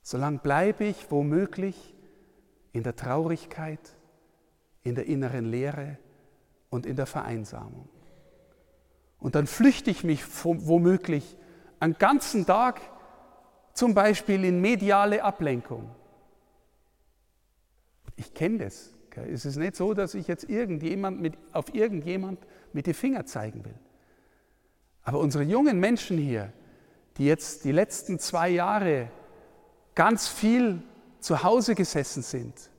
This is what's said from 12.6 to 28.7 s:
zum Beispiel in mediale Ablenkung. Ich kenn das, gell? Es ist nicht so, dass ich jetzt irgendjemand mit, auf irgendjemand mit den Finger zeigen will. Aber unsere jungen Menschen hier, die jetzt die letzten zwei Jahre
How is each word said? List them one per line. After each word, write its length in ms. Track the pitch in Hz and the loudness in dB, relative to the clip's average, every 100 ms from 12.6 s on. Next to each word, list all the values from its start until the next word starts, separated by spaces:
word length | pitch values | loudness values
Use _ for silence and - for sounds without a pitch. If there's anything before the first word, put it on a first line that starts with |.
| 247 - - - - - - - _ _ _ | 4 0 -14 -20 -20 -20 -20 -20 _ _ _
zum 200 | - 240 | 0 4
Beispiel 500 | 202 208 208 - 196 | 6 6 4 2 2
in 180 | 185 180 | 4 4
mediale 600 | 190 233 196 202 208 208 | 4 2 4 4 4 2
Ablenkung. 680 | 202 196 151 123 - 117 110 120 - _ _ _ _ _ _ _ _ _ _ _ _ _ _ _ _ _ _ _ - - | 0 -2 -2 -2 -4 -12 -12 -18 -20 _ _ _ _ _ _ _ _ _ _ _ _ _ _ _ _ _ _ _ -18 -14
Ich 160 | - | -16
kenn 260 | - 160 220 | -4 -2 -2
das, 360 | 101 - - - _ | -4 -10 -20 -20 _
gell? 200 | - 120 | -14 -10
Es 140 | 123 | -8
ist 120 | 143 139 | -6 -4
nicht 200 | 170 - | -4 -2
so, 160 | 185 | -2
dass 220 | 208 190 | 0 -4
ich 120 | 196 170 | -6 -6
jetzt 220 | 170 - | -6 -4
irgendjemand 720 | 214 233 160 160 190 190 185 | -4 -2 -4 -4 -4 -4 -4
mit, 140 | 165 - - | -6 -8 -8
auf 220 | 160 - | -8 -6
irgendjemand 720 | 220 226 190 156 190 190 185 - - - | -2 0 0 -4 -6 -6 -10 -14 -20 -10
mit 140 | 147 147 | -6 -4
den 80 | |
Finger 320 | 151 262 262 - | -2 -2 -2 -6
zeigen 380 | - 110 110 | -8 -8 -10
will. 140 | 104 110 _ _ _ _ _ _ _ _ _ _ _ _ | -14 -18 _ _ _ _ _ _ _ _ _ _ _ _
Aber 140 | - 139 | -6 -2
unsere 240 | 151 147 | 0 0
jungen 380 | 143 220 294 196 | 0 4 4 4
Menschen 360 | 190 240 - 170 | 2 2 0 -2
hier, 360 | 143 117 101 - - - _ _ _ - | 0 -2 -6 -14 -20 -20 _ _ _ 0
die 80 | |
jetzt 400 | 139 160 - - | 2 2 -2 -6
die 80 | - | 0
letzten 480 | 147 214 - - 180 | 2 2 -2 -6 -6
zwei 280 | - 175 170 | -2 0 0
Jahre 640 | 175 175 | 2 2